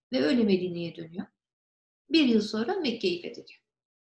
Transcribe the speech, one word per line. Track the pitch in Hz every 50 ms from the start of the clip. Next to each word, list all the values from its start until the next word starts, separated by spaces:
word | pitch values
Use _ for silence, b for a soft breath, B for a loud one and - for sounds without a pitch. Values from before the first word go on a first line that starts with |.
| _ - 247
ve | 262
öyle | 269 302 277 240 220
Medine'ye | 202 190 185 180 180 170 170 170 165 160
dönüyor. | 175 165 160 165 190 - - _ _ _ _ _ _ _ _ _ _ _ _ _ _ _ -
Bir | 277 330 294
yıl | 247 226 214
sonra | 196 - - 214 226 339 403
Mekke'yi | 392 311 254 202 - - 180 170 -
fethediyor. | - - - - - - - _ _ _ _ _ _ _ _ _ _ _ _ _